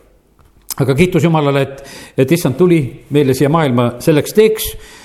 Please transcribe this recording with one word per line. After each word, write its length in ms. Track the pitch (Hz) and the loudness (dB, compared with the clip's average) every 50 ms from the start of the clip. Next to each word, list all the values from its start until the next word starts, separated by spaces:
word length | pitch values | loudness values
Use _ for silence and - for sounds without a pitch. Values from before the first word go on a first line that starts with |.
| _ _ _ _ _ _ _ _ - _ _ _ _ - - - | _ _ _ _ _ _ _ _ -20 _ _ _ _ -12 -6 -4
Aga 160 | 135 117 139 | -2 0 2
kiitus 260 | 131 185 180 180 165 - | 2 2 2 2 2 2
Jumalale, 380 | 170 165 156 147 143 139 139 | 2 2 2 0 0 0 0
et, 240 | 139 135 - - - - - - - - - | -2 -4 -6 -16 -20 -20 -20 -20 -20 -10 -2
et 140 | - 135 131 | -2 0 0
Issand 260 | 170 170 - 147 127 | 0 0 0 -2 0
tuli 240 | - 180 180 170 165 135 120 - - - - 135 | 2 2 2 2 2 0 -4 -10 -14 -10 -2 0
meile 240 | 147 147 131 127 | 0 2 2 2
siia 120 | 131 147 139 156 | 0 0 0 2
maailma 420 | 165 160 139 120 123 123 120 - - | 2 0 0 0 0 0 0 -2 -4
selleks 320 | - 165 160 147 135 - - | 0 0 0 0 0 0 2
teeks 400 | 208 220 220 220 - - - - - - - - - | 2 4 4 2 -2 -6 -10 -10 -14 -18 -20 -20 -20